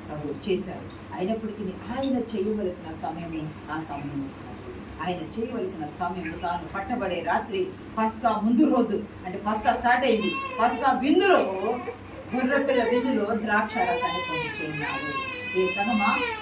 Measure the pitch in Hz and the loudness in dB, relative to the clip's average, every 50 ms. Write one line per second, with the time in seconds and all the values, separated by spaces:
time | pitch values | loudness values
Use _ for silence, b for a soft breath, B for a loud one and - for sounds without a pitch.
0 | - - 151 147 143 - - - - 196 185 175 - - - - - - - - | -12 -10 -10 -8 -6 -6 -8 -4 -2 0 0 0 -2 -4 -8 -10 -12 -12 -12 -14
1 | - - - 180 185 208 220 220 220 202 - 214 196 185 - - - 202 247 269 | -12 -10 -6 -2 -2 -2 -2 -2 -4 -6 -6 -6 -6 -6 -8 -8 -8 -6 -4 -2
2 | 269 262 247 226 220 - 214 190 202 214 208 208 185 175 - - 160 160 156 - | 0 0 0 0 -2 -2 -2 -2 0 0 0 0 -2 -2 -4 -6 -10 -12 -10 -8
3 | 180 160 165 170 170 160 160 156 151 156 - - - 147 156 160 156 151 143 143 | -6 -6 -6 -6 -6 -6 -6 -6 -6 -8 -8 -10 -10 -8 -6 -6 -6 -6 -8 -8
4 | 143 143 139 139 135 131 - - - - - - - - - - - - - - | -6 -6 -4 -6 -6 -6 -8 -12 -12 -14 -14 -12 -12 -12 -12 -12 -12 -12 -10 -6
5 | 160 180 175 160 160 - - 220 240 247 247 208 185 180 - 160 147 147 - - | -4 -4 -4 -4 -6 -6 -4 -4 -4 -2 -2 -2 -4 -4 -4 -6 -8 -8 -4 -4
6 | 180 180 185 180 160 160 160 - 180 170 175 170 - - - 196 196 - 247 - | -4 -4 -4 -4 -6 -6 -6 -4 -2 -2 -2 -2 -4 -6 -6 -6 -4 -4 -2 -2
7 | 196 180 175 170 160 165 190 226 - - 196 190 185 - - - - - - 226 | -2 -2 -2 -2 0 0 0 0 0 -2 -2 -2 -2 -2 -6 -10 -12 -6 -2 0
8 | 220 220 - - 247 226 214 196 202 233 247 - 311 254 254 247 - - 202 - | 0 0 0 0 2 2 2 2 2 4 6 6 6 6 6 4 4 2 0 -2
9 | - - - - - 185 185 196 - 214 226 220 - 247 226 226 240 240 247 247 | -2 -6 -10 -10 -8 -8 -8 -4 -2 -2 -2 2 4 4 4 4 4 4 4 6
10 | 277 240 214 208 - 180 - - - - - 226 226 254 247 226 262 254 226 - | 6 4 4 4 2 0 -2 -2 -4 -4 2 2 4 4 4 4 4 4 4 4
11 | 254 302 339 370 403 381 320 233 196 185 190 190 196 233 247 254 - 466 - - | 4 6 6 8 8 8 8 6 4 2 0 -2 0 -2 -2 -2 -4 -8 -8 -10
12 | - - - - - - 226 254 262 254 277 277 277 269 254 240 220 233 247 247 | -12 -14 -14 -12 -8 -4 -2 0 2 2 2 2 4 4 4 4 4 4 4 4
13 | 254 254 220 214 202 208 233 208 - 208 214 214 - - - - - - 494 494 | 4 2 2 2 2 0 0 0 2 2 2 2 2 2 0 0 2 2 2 2
14 | 494 508 508 523 508 508 508 494 466 453 440 453 466 466 453 440 453 480 539 - | 0 0 0 -2 -2 0 0 0 -2 -2 -4 -4 -4 -4 -4 -4 -2 -2 -2 -2
15 | - 571 554 - - 494 - - - - - - 370 523 - 403 - - - - | -2 -2 -2 -2 -2 -2 -4 -4 -2 0 2 2 2 2 2 2 2 2 4 4
16 | 269 - - - 480 - 226 - | 4 4 4 2 2 0 -2 -2